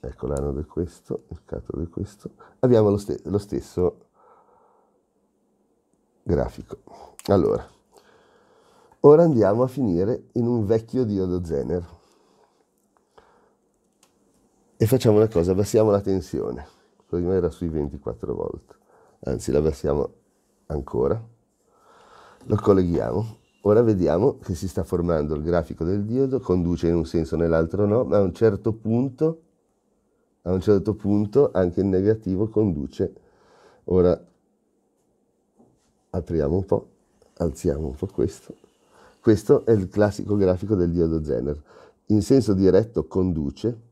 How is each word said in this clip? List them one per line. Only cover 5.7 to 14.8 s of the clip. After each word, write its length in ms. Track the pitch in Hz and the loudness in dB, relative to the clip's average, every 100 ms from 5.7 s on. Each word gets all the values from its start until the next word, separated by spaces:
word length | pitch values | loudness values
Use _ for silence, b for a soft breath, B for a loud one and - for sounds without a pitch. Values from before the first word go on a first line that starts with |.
| _ _ _ _ _ | _ _ _ _ _
grafico. 560 | - 76 62 - - - _ B B B - | -4 -2 -2 -8 -18 -20 _ B B B 0
Allora, 380 | 98 67 50 - _ _ b b b b b b b b b b b | 2 2 -2 -6 _ _ b b b b b b b b b b b
ora 240 | 143 151 | 8 8
andiamo 400 | 170 127 98 107 | 6 4 2 2
a 40 | 127 | 0
finire 580 | - 120 85 98 123 - | -2 -2 0 0 -4 -6
in 120 | - 117 | -4 -2
un 200 | 120 101 | 0 0
vecchio 400 | 113 113 123 120 | -2 -2 -4 -2
diodo 360 | 101 92 90 87 | -2 -2 -4 -4
Zener 420 | 73 62 87 87 b b b b b b b _ _ _ _ _ b b b b b _ _ _ _ _ _ _ _ _ _ _ | -6 -4 -6 -6 b b b b b b b _ _ _ _ _ b b b b b _ _ _ _ _ _ _ _ _ _ _
e 100 | _ | _